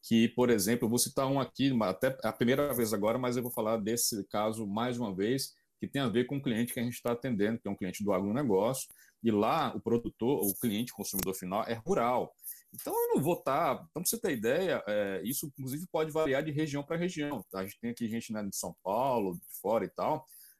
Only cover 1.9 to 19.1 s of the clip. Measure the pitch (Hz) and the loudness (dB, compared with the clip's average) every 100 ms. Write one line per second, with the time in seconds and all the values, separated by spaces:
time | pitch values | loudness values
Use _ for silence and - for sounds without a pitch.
1.9 | 92 131 131 110 - 120 135 143 123 113 | 2 0 0 -4 2 4 4 2 2 2
2.9 | 107 104 120 127 120 120 117 107 113 104 | 2 2 2 0 -2 -2 -2 0 0 0
3.9 | 117 - 107 98 104 107 110 104 104 123 | 0 0 -2 -4 -2 -2 -2 -4 -2 -2
4.9 | 120 117 92 104 135 - _ _ _ - | -2 -4 0 0 0 -2 _ _ _ -6
5.9 | 139 131 104 123 143 139 110 120 - 120 | -2 2 2 2 0 0 0 0 -2 -4
6.9 | 120 120 117 135 107 101 113 101 101 95 | -4 -2 -2 -2 2 2 0 -4 -4 -4
7.9 | - 101 95 98 117 143 95 107 131 - | -4 0 2 2 0 2 4 4 0 -6
8.9 | - - _ 113 104 110 160 135 - 113 | -16 -20 _ 2 4 4 2 0 -2 0
9.9 | 117 113 - 117 143 98 95 123 104 120 | 0 0 -2 0 2 0 0 0 0 -2
10.9 | - 98 98 95 92 92 98 - 113 - | -6 -6 -4 -4 -4 -2 -2 -2 -6 -2
11.9 | - 120 123 92 _ - - _ - - | 0 2 0 -2 _ -18 -18 _ -12 -4
12.9 | 427 480 440 143 175 - 139 165 120 - | 0 2 2 2 0 2 2 2 0 -4
13.9 | - 180 226 - 127 117 147 185 123 - | -6 -4 -2 -2 0 2 2 2 0 0
14.9 | 104 101 95 92 135 156 - 131 139 180 | 0 0 -2 -4 -6 -8 -8 -8 -8 -4
15.9 | 165 156 151 156 135 156 143 156 143 143 | -2 0 0 2 0 0 -2 -2 -2 -4
16.9 | 165 175 165 147 139 92 95 95 - 117 | -2 -2 -2 -4 -6 -8 -8 -8 -6 -8
17.9 | 120 117 113 - 107 101 - 95 - 92 | -4 -4 -4 -4 -6 -6 -6 -8 -8 -2
18.9 | 104 135 | 0 2